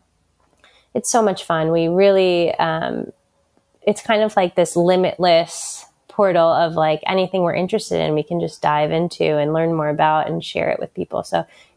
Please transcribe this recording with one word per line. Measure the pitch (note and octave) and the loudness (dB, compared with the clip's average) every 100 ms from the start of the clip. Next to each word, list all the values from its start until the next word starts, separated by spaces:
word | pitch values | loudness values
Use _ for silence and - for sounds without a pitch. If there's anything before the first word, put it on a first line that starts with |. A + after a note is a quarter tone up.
| _ _ _ _ _ _ _ _ _ | _ _ _ _ _ _ _ _ _
it's | A#3+ - | -6 -2
so | A#3+ | 0
much | G#3+ F#3 | 0 -2
fun. | - E3 D#3+ | -4 -2 0
We | E3 E3 | 0 2
really, | F3+ G3+ F#3+ F#3 F3 E3+ | 4 4 4 4 2 0
um, | - E3 D#3+ B1+ A#1 - - _ _ _ _ _ _ | 0 -2 -2 -4 -6 -10 -16 _ _ _ _ _ _
it's | - G#3 | -4 -2
kind | - G#3+ | -2 0
of | G#3+ G3+ | 0 0
like | F3+ | 0
this | - E3+ F3+ | 0 0 2
limitless | F3 F#3 F#3 - F3+ E3 E3 - - - - _ _ | 2 2 0 2 4 4 2 -6 -12 -14 -18 _ _
portal | - G3 E3+ E3 | 0 2 4 4
of, | D3 E3+ | 2 0
like, | E3 D#3 D#3 - | 0 0 0 -2
anything | F#3+ F#3 F#3+ | -2 0 0
we're | E3+ | 0
interested | E3 F3+ A3 - E3+ | 0 -2 -4 -2 -2
in, | D#3+ | 0
we | D3+ | -2
can | D3 F3 | -2 -4
just | E3 - | -6 -4
dive | D3+ D3+ D#3 | -2 0 0
into | D#3+ E3+ - | 0 -2 -2
and | E3 D3+ D3 | 0 0 0
learn | D#3+ E3 | 0 0
more | E3 D3+ | -2 -2
about | D3+ D#3 D#3 D3+ | 0 2 0 -2
and | E3 | -6
share | - - D#3+ | -8 -4 -4
it | - | -4
with | - | -6
people. | - - - | -10 -8 -6
So | - E3+ D#3+ - _ | -4 -4 -6 -12 _